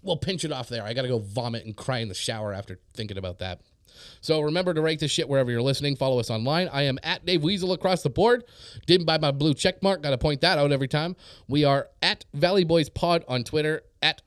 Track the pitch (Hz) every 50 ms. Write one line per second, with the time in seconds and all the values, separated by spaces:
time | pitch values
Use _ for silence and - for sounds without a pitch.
0 | - 190 175 151 - 185 196 165 - 156 151 127 123 - 120 117 101 104 120 131
1 | 131 123 123 113 104 98 101 127 120 120 117 117 - 110 107 - - - 127 120
2 | 117 107 92 - - - 117 110 107 104 98 95 101 - 92 - _ _ _ -
3 | 110 101 101 95 92 92 87 - 95 92 90 - _ _ _ _ _ _ - -
4 | - - - - - - 156 156 151 151 156 175 185 180 170 156 156 160 160 147
5 | 156 143 - - 156 123 139 135 131 120 120 117 120 139 139 - 147 143 139 -
6 | 139 135 131 123 117 - 120 110 110 131 151 170 185 160 - 139 143 139 131 135
7 | - 156 180 - - 175 185 165 143 165 208 185 180 180 185 156 - 185 185 175
8 | - 147 120 - 185 233 240 247 240 _ - - - - - - - - 170 190
9 | 170 156 160 151 156 147 139 139 147 156 143 - - 185 180 - - 196 196 165
10 | 147 147 135 120 - 156 147 135 - 170 185 151 143 143 139 135 135 127 - 151
11 | 156 175 185 _ - - - - - - 135 147 147 139 139 139 - - _ _
12 | - 175 208 - - _ - 143 151 175 190 202 185 160 165 170 151 - _ -
13 | - 170 175 170 170 - 127 123 120 - - 156 151 156 156 151 _ - _ _
14 | - 156 - - _